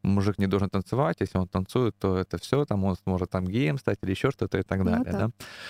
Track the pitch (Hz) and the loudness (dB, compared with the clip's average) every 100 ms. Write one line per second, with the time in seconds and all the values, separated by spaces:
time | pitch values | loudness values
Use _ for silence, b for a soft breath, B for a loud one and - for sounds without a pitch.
0 | 95 98 98 101 98 98 95 98 - 113 | 2 2 2 2 2 2 2 -2 -2 0
1 | 156 165 98 92 92 92 92 120 120 - | 0 0 -2 0 -2 -2 -2 0 0 0
2 | 98 92 92 87 - 135 147 101 95 90 | 0 0 -2 -6 -2 0 0 0 0 -2
3 | - 92 90 92 92 107 143 139 - 101 | -2 -2 0 -2 -2 0 0 0 -2 -2
4 | 95 98 135 - 92 95 95 95 92 87 | -2 0 0 -2 -2 -2 0 0 2 2
5 | 254 - 107 - B B B | 0 -2 -2 -4 B B B